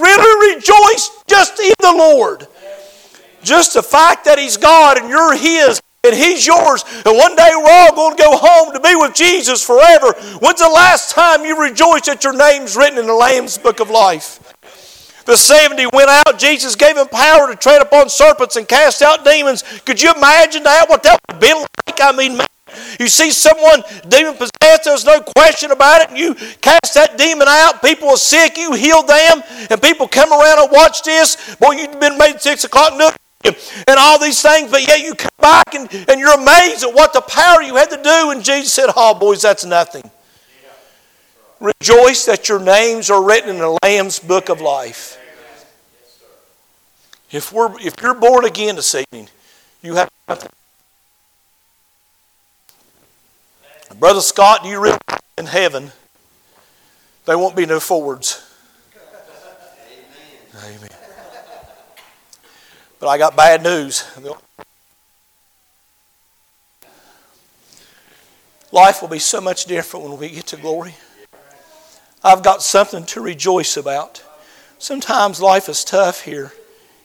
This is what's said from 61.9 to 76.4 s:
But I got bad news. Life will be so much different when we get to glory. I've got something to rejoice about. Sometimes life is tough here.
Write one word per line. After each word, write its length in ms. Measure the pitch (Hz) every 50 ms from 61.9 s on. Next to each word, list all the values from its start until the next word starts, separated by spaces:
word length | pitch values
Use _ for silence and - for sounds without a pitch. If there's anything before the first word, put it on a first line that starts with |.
| _ _ _ _ _ _ _ _ _ _ _ _ _ _ _ _ _ _ _ _ _ _
But 80 | - 143
I 80 | 143
got 180 | 147 156 156 139
bad 280 | 151 156 170 165 160
news. 420 | 160 170 175 160 143 139 131 - - - - 127 135 143 147 - _ _ _ _ - _ _ _ _ _ _ _ _ _ _ _ _ _ _ _ _ _ _ _ _ _ _ _ _ _ _ _ _ _ _ _ _ _ _ _ _ _ _ _ _ _ _ _ _ _ _ _ _ _ _ _ _ _ _ _ _ _ _ _ _ _ _ _ _ _ _ _ _ _ _ _ _ _ _ _ _ _ _ _ _ _
Life 300 | - 180 185 196 196 -
will 80 | 185 165
be 100 | 165 151
so 220 | - - - 202
much 240 | 190 185 175 - -
different 420 | 175 180 165 160 - - 175 156
when 120 | 143 143 135
we 100 | 151 165
get 200 | 160 - - -
to 80 | 165
glory. 380 | 151 151 160 156 170 170 180 156 _ _ _ _ _ _ _ _ _ _ _ _ _ _ _ _ _ _ _ _ _ _ _ _ _
I've 200 | - 190 190 185
got 200 | 185 196 190 196
something 440 | - - - 196 202 202 208 175 165
to 140 | - - 233
rejoice 560 | 226 180 170 139 147 185 185 180 151 - -
about. 460 | 151 139 139 139 143 156 - - - _ _ _ _ _ _ _ _ _ _ _ _
Sometimes 640 | - - 277 277 - - 220 202 208 202 175 165
life 280 | 190 196 190 196 - -
is 160 | 143 - -
tough 380 | - 196 190 196 175 180 -
here. 300 | - 151 143 143